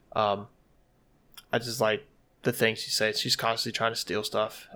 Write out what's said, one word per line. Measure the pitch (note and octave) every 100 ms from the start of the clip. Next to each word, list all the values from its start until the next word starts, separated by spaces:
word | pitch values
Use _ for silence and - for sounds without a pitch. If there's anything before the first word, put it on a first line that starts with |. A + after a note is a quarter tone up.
| - -
Um, | G#2 G2 - _ _ _ _ _ _ _ _ - -
I | A#2
just | A#2+ A#2
like | A2 G#2 - _ _ _
the | B2+
things | A#2+ B2 G#2+
she | -
says. | - A2 G#2+
She's | B2 -
constantly | A#2 A2+ A#2 -
trying | A2+
to | A#2
steal | - G2
stuff. | G#2+ G#2 A2 - -